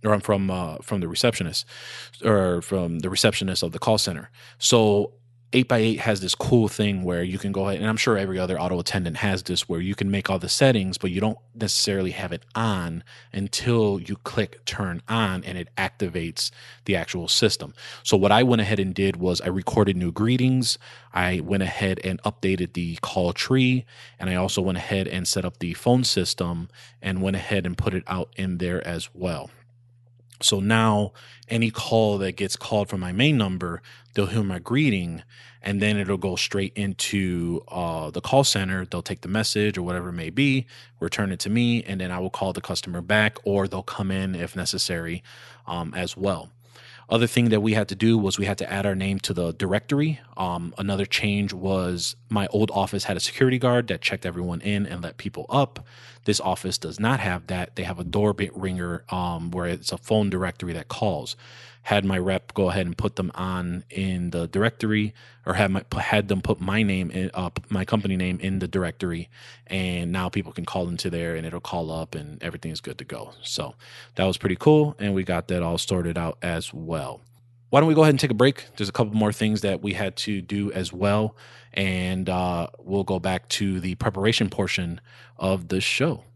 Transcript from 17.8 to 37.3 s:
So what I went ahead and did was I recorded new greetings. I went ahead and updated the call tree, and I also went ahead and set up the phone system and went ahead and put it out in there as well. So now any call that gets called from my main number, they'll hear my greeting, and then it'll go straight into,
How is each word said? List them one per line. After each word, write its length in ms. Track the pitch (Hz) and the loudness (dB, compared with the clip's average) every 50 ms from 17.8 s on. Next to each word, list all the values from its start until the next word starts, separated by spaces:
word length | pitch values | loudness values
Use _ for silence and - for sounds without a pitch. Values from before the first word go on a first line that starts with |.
| - - - - - | -18 -16 -16 -8 0
So 120 | - - | 4 4
what 160 | 101 95 101 | 6 8 8
I 120 | 104 110 123 | 8 8 8
went 180 | 131 120 113 | 6 6 4
ahead 180 | 107 98 110 98 | 4 2 2 0
and 140 | 95 95 90 | 0 -2 0
did 220 | 98 98 98 92 | 2 2 2 2
was 260 | 85 90 90 87 85 | 2 0 0 0 0
I 60 | - 90 | 0 -2
recorded 500 | 90 95 90 - - 113 104 98 98 90 | -2 -2 -2 0 4 4 6 6 4 2
new 140 | 90 87 | 0 -2
greetings. 680 | 82 - 107 117 123 123 123 131 131 127 123 113 - - - - - - - - - | 0 2 2 4 4 4 4 4 4 4 2 2 -2 -4 -6 -20 -20 -20 -20 -6 -2
I 240 | 87 90 90 90 90 | 0 2 2 2 0
went 240 | 78 85 101 98 95 | 0 0 0 0 0
ahead 360 | 90 - - 107 95 95 - - | 0 0 0 0 0 0 0 -2
and 180 | 95 92 90 | -4 -4 -2
updated 520 | - 104 101 _ - 95 95 90 90 85 - | -2 -4 -4 _ 0 0 2 2 0 -4 -2
the 240 | 87 87 85 82 82 | -4 -4 -4 -4 -6
call 320 | - - - 95 90 87 85 | -8 -4 -2 0 0 0 0
tree, 520 | - - - 127 131 131 127 127 127 120 _ - - - - - - | -2 0 2 4 4 6 4 4 2 -2 _ -16 -20 -20 -20 -14 -8
and 100 | - 92 | -4 -2
I 60 | 92 | 0
also 260 | 90 92 95 - - | 0 0 0 0 0
went 160 | 92 95 92 87 | 0 0 0 -2
ahead 300 | - - 104 98 95 - | -2 -2 0 0 0 -2
and 200 | - 92 87 - | -4 -4 -2 -2
set 180 | - 98 90 | -2 -2 -2
up 120 | 90 - _ | -4 -6 _
the 160 | - 85 82 | -6 -6 -6
phone 300 | - - 120 123 127 127 | -2 2 4 4 4 4
system 680 | - - 101 90 - - - 90 85 87 85 85 87 _ - - - - - | 2 2 0 0 0 -2 -2 -2 -2 -2 -4 -6 -8 _ -20 -20 -20 -20 -8
and 220 | - 95 92 92 92 | -4 -4 -2 0 0
went 140 | 95 95 95 | 0 0 -2
ahead 280 | 92 - 110 98 87 | -2 0 0 0 0
and 100 | 90 90 | -2 -4
put 200 | - - - 95 | -2 -2 -2 -2
it 80 | 92 - | -2 -4
out 260 | - 90 92 82 - - - | -4 -4 -4 -4 -6 -6 -6
in 220 | 95 92 90 87 | -4 -4 -2 -2
there 280 | 92 87 90 90 - 82 | -2 -2 -2 -4 -4 -4
as 220 | 87 82 82 - _ | -6 -6 -8 -10 _
well. 340 | 87 92 90 82 73 67 - - - - _ _ _ _ _ _ _ _ _ _ _ - _ - - | -6 -4 -4 -4 -4 -8 -12 -16 -20 -20 _ _ _ _ _ _ _ _ _ _ _ -20 _ -14 -2
So 200 | - - 107 98 | 0 2 2 2
now 500 | 95 104 110 113 110 113 107 104 104 98 - - - - - - - - | 4 4 4 6 6 6 4 4 2 0 -4 -12 -20 -20 -20 -20 -10 -4
any 200 | 113 117 117 113 | 0 2 2 0
call 480 | 107 - - - 117 113 110 107 104 98 | 0 -4 -2 2 4 4 4 4 2 2
that 180 | 95 95 87 87 | 0 -2 -2 -2
gets 180 | 101 95 - | -4 -4 -4
called 320 | - - - 113 107 101 95 | -6 -4 -2 0 0 0 0
from 140 | - 95 | -2 -4
my 100 | 90 90 | -4 -4
main 260 | 90 98 127 151 156 127 | 0 2 4 4 4 4
number, 440 | 107 95 92 90 90 87 85 85 - - - - - - _ | 2 0 0 -4 -4 -6 -6 -8 -10 -16 -20 -20 -20 -6 _
they'll 140 | - 101 87 | -2 -2 0
hear 140 | 92 117 | 0 0
my 180 | 104 98 92 90 | 0 0 -2 -4
greeting, 600 | 85 - 117 139 156 143 107 95 87 85 82 82 - _ - - - - - _ | -4 -2 0 2 2 2 2 0 -2 -4 -6 -10 -12 _ -20 -20 -20 -20 -20 _
and 200 | - - 101 101 | -6 -4 -2 2
then 160 | 101 107 104 101 | 2 2 2 2
it'll 200 | 98 90 101 92 | 0 0 -2 -2
go 200 | 90 98 90 90 | 0 -2 -2 -2
straight 340 | - - - 101 98 92 - - | -4 -2 -2 -2 -2 -2 -4 -4
into, 840 | 101 98 92 - - - - 101 95 92 | -4 -4 -4 -4 -4 -2 0 0 0 0